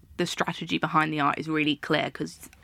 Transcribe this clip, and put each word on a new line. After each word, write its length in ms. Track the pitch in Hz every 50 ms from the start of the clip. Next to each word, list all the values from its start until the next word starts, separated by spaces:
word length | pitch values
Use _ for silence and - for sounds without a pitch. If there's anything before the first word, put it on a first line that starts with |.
| - _ -
the 100 | - 175
strategy 520 | 175 - - 170 - 170 - 170 165 180 160
behind 340 | - 160 160 156 156 156 156
the 80 | 151
art 180 | 143 143 - -
is 100 | 151 160
really 280 | 156 156 151 147 151
clear, 340 | 143 - - 156 151 139 139
'cause 380 | - - 151 - - - - - - -